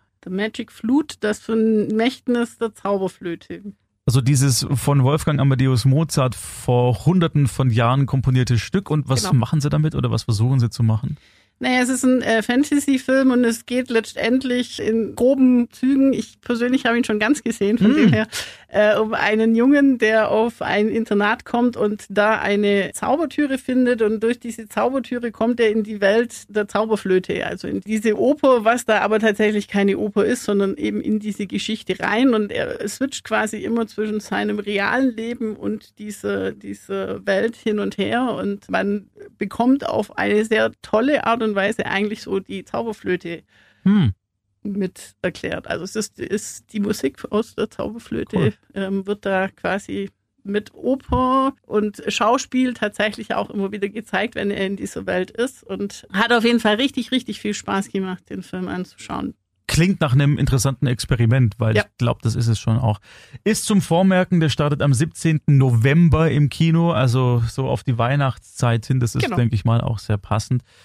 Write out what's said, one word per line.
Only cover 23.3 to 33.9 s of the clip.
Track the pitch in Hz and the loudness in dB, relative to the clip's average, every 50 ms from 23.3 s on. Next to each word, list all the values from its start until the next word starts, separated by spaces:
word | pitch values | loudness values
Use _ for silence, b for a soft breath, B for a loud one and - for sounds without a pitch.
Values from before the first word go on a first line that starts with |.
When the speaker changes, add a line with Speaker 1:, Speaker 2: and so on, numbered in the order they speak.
| - - 294 269 269 | -2 -2 -2 -2 -2
Speaker 1:
findet | 254 - - 254 254 254 240 247 226 | -4 -4 -2 0 2 2 2 2 2
und | 220 214 220 214 220 | 0 0 0 0 -2
durch | 226 247 240 | -2 -2 -4
diese | - 233 226 - 226 208 | -6 -10 -12 -12 -16 -6
Zaubertüre | - 220 226 247 269 269 233 - 247 247 240 233 - | -4 -2 -2 0 -2 -4 -4 -4 -6 -6 -6 -6 -4
kommt | - 226 233 247 240 | -2 -2 0 2 2
er | 233 214 | 2 2
in | 208 226 208 | 2 0 -2
die | 208 220 202 | -4 -2 0
Welt | 202 196 208 226 247 233 - - - | 2 2 4 2 0 0 -6 -14 -18
der | - 208 208 208 208 | -6 -4 -4 -4 -2
Zauberflöte, | - 202 220 220 220 202 - 190 185 185 180 - - - - | -2 -2 0 0 -2 -2 0 0 0 2 0 -2 -4 -4 -4
also | - - 185 - | -6 -8 -8 -8
in | - - 190 | -6 -6 -6
diese | - 208 214 220 214 226 214 | -4 -4 -4 0 0 0 2
Oper, | - 220 254 294 - - 269 254 240 208 | 2 2 2 2 4 4 4 4 4 4
was | 220 240 240 - | 2 0 0 0
da | - 220 196 | 0 0 0
aber | 185 202 220 220 | 2 2 2 2
tatsächlich | 220 220 202 - 214 208 214 208 202 | 2 2 2 2 0 0 0 -2 -4
keine | - - 202 196 202 196 | -2 0 2 2 2 2
Oper | - 214 208 - 208 196 | 0 -2 -2 0 0 0
ist, | - 247 247 - | 0 0 -2 -2
sondern | - 208 196 196 196 - | -2 0 0 0 0 -2
eben | - - 214 208 208 | -4 -4 -4 -4 -4
in | - - 214 214 | -2 -2 -2 -2
diese | 208 214 196 - 208 | -2 -6 -6 -6 -8
Geschichte | 185 196 202 - - 220 - - - 185 - | -6 -6 -6 -4 -6 -6 -6 -6 -8 -6 -4
rein | 170 185 208 220 262 277 233 | -2 -2 0 2 2 2 2
und | 220 208 202 - | 2 0 -2 -4
er | - - - - - - | -4 -4 -6 -6 -6 -8
switcht | 214 - - 262 285 - - - | -8 -6 -6 -6 -6 -6 -10 -8
quasi | - 220 214 214 214 - 208 185 | -4 -2 -2 -2 -2 -4 -6 -6
immer | 202 226 233 226 | -4 -4 -4 -4
zwischen | 214 | -6